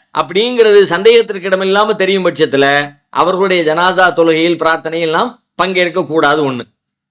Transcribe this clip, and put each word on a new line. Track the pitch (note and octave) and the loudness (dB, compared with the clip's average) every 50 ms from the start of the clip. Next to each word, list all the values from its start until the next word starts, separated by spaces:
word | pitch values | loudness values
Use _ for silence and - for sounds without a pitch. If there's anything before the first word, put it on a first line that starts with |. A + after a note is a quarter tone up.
| _ _ - D#3 | _ _ -8 -8
அப்படிங்கிறது | D#3 C#3 F3+ G3 A#3 B3 B3 A#3 A3 G#3+ G3+ G3+ | -6 -4 -2 -2 -2 0 2 2 4 4 6 4
சந்தேகத்திற்கு | F#3+ - E3+ F3 G3+ A3+ A#3+ A#3 A3 G#3 G3 F#3+ F3 G3 | 4 2 0 2 2 4 4 4 2 0 -6 -8 -4 -4
இடமில்லாம | F#3+ F#3+ F#3+ F#3+ G3 G3+ G#3+ A3 G#3 | -2 -2 0 0 0 0 0 0 0
தெரியும் | E3+ F#3+ F#3 G3 F#3+ F3+ | -2 0 0 0 0 0
பட்சத்துல | F3 D3 D3 D#3 B2+ C#3+ C3+ C#3 C#3 C#3+ C#3+ D3 C#3+ C#3+ _ _ _ | -2 0 0 -2 0 2 0 2 2 2 0 -2 -4 -12 _ _ _
அவர்களுடைய | - C3+ D#3 F3 F#3+ F3+ G3 F#3+ F#3 F3 D#3+ D#3 D#3 | -2 -2 0 0 0 -2 0 0 0 0 0 0 0
ஜனாசா | E3+ F3+ F#3 F3 F#3 F#3 F3 - | 0 0 0 2 2 2 2 2
தொழுகையில் | E3 E3 E3 D#3+ D#3+ E3 F3 E3+ | 2 2 2 2 0 0 0 -2
பிரார்த்தனையில் | - D#3+ D#3+ D#3+ D#3+ - D#3+ D#3+ E3+ E3 D#3 | 0 -2 -2 -2 -2 -6 -8 -6 -4 -4 -2
நாம் | D#3+ F3+ A#3 B3 - _ _ _ _ | -2 -2 -4 -4 -8 _ _ _ _
பங்கேற்க | - A3 A#3 G#3 F#3 F3+ E3+ D#3+ F#3 D#3 | -6 -4 -2 -2 -2 -2 -2 -2 -6 -6
கூடாது. | C#3 D#3 E3 D3+ C#3+ D3+ D#3 D3 C3+ | -2 -2 0 2 2 2 0 -2 -4
ஒண்ணு. | B2+ A#2+ - _ _ _ _ _ _ _ _ _ | -4 -6 -12 _ _ _ _ _ _ _ _ _